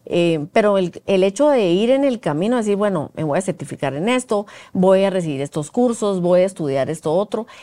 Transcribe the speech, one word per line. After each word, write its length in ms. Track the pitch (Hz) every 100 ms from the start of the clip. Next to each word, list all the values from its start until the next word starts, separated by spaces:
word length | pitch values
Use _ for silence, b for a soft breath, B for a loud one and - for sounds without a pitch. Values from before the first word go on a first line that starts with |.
| -
Eh, 400 | 175 170 160 151
pero 240 | - 208 196
el, 260 | 180 - -
el 160 | 196
hecho 260 | 190 196 294
de 220 | 269 190
ir 200 | 175 233
en 140 | 269
el 160 | 277 233
camino, 360 | 185 147 202 247
decir, 200 | 214 202
"Bueno, 340 | 208 180 143
me 100 | -
voy 140 | 156 147
a 40 |
certificar 520 | 190 - 147 135 139
en 140 | 135 196
esto, 380 | 254 247 208 202 B B
voy 320 | 196 185 190
a 60 | 196
recibir 300 | 185 165 139
estos 300 | 143 160 147
cursos, 500 | - 247 233 208 190
voy 200 | 175 180
a 20 |
estudiar 460 | 185 190 151 139 131
esto 240 | 160 160
otro", 320 | 165 214 220 233 B